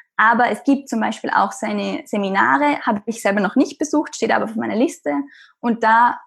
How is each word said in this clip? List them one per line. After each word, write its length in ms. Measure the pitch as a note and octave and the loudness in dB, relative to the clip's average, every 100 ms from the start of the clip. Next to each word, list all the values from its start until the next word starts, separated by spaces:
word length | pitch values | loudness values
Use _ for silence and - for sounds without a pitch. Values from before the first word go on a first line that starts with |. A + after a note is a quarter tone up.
| _ - | _ 0
Aber 320 | A3 A3+ A#3+ | 2 4 2
es 160 | G#3+ | 0
gibt 240 | - C#4 C#4 | 0 0 0
zum 120 | A3+ | -4
Beispiel 280 | A3 A3 - | -4 -4 -2
auch 240 | - G#3 | 0 0
seine 480 | - G#3+ G#3 G3 F#3+ - | -2 -6 -4 -4 -6 -6
Seminare, 720 | G#3 G3 G3 A3+ C4+ D4 - | -4 -2 2 2 2 2 0
habe 220 | - G#3 | -2 -4
ich 160 | - A3+ | -4 -4
selber 200 | G3+ G3+ | -2 0
noch 160 | F#3+ C4 | 0 2
nicht 220 | D#4 - | 0 -2
besucht, 380 | D4+ D4+ - - | -2 -2 -2 -4
steht 160 | A3+ | 0
aber 120 | G#3+ G#3 | 0 -2
auf 100 | A3+ | -6
meiner 180 | A#3 | -4
Liste. 380 | G3+ C#4+ - D4 C#4+ C#4 - - _ | 0 0 -2 -6 -4 -6 -12 -20 _
Und 240 | A#3+ A#3 | -4 0
da 340 | A3 A3+ A#3+ - | 4 4 4 0